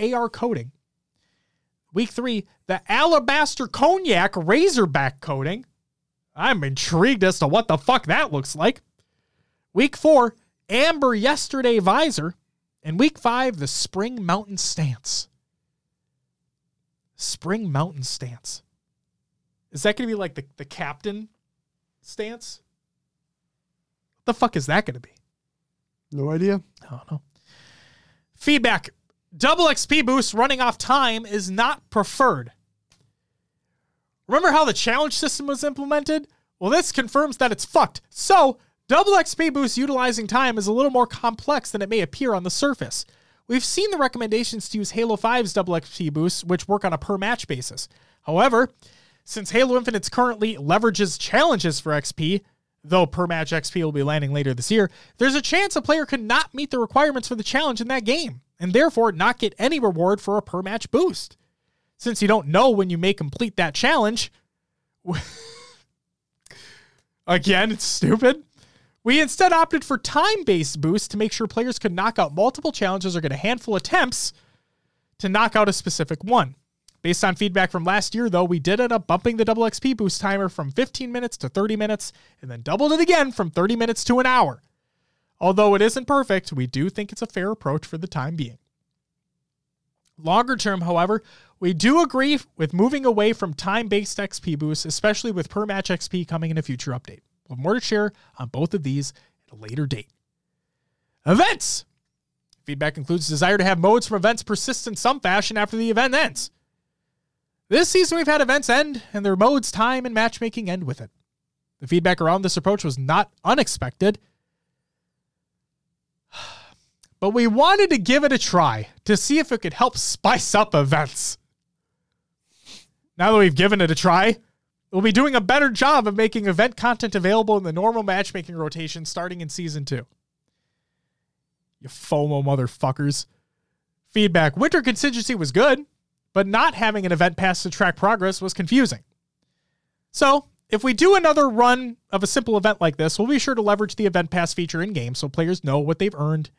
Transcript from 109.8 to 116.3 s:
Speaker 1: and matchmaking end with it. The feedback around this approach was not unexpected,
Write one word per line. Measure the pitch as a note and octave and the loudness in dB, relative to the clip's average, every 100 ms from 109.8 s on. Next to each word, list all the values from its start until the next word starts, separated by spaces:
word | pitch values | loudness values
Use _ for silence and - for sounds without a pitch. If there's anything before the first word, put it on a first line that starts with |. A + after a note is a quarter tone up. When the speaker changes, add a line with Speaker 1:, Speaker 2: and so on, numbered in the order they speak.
| A3+ C4 B3 | 0 0 -2
Speaker 1:
and | |
matchmaking | A3 A3+ - A#3 - G3 | 0 0 -2 -6 -6 -6
end | F#3 | -6
with | D3 C#3 | -6 -10
it. | A2 _ _ _ _ _ _ _ | -12 _ _ _ _ _ _ _
The | C3+ | -2
feedback | F3 F3+ F3+ | 0 2 0
around | D#3+ F#3+ | 0 0
this | F#3+ E3+ | -2 -2
approach | F#3 G3+ | -2 -2
was | D#3+ B2+ | -2 -6
not | C3+ E3+ G3+ _ | 0 0 0 _
unexpected, | E3+ C4+ - - B2+ - G3 G#3 _ _ _ _ _ _ _ _ _ _ _ _ _ _ _ _ _ _ _ _ _ | 0 0 0 -4 -8 0 0 0 _ _ _ _ _ _ _ _ _ _ _ _ _ _ _ _ _ _ _ _ _